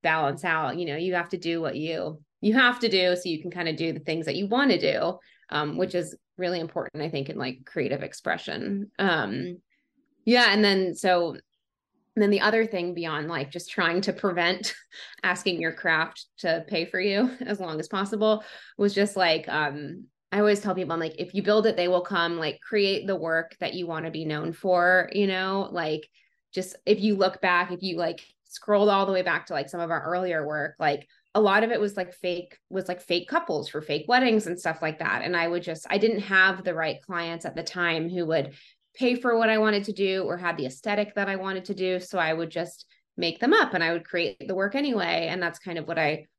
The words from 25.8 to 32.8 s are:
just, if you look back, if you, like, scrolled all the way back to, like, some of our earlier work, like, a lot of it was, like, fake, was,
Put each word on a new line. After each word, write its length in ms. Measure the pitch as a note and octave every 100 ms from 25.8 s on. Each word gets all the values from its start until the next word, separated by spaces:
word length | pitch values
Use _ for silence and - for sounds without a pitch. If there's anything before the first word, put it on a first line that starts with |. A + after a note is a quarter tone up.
| D#3 D3+ D#3 _ _ _ _
just, 240 | - F#3 - -
if 140 | G#3
you 140 | G#3 G3+
look 240 | F#3+ F#3
back, 300 | F#3+ F3 F3+
if 120 | F3+
you, 140 | F#3+ E3+
like, 280 | E3+ F3 - _
scrolled 440 | _ - - G#3 G#3
all 180 | G3 G3
the 60 |
way 100 | F#3
back 240 | F3+ D3+ -
to, 60 |
like, 160 | D#3 D3
some 120 | F3
of 100 | E3+
our 120 | D#3+
earlier 420 | - F3+ F#3 D#3+ D3+
work, 280 | D3+ C#3+ -
like, 280 | D#3 - - _ _
a 60 | G#3
lot 220 | G#3+ G3+
of 60 | A3+
it 100 | A#3+
was, 160 | G#3 G3+
like, 160 | F3+
fake, 440 | - F3+ F3 F3 - _
was, 180 | F#3+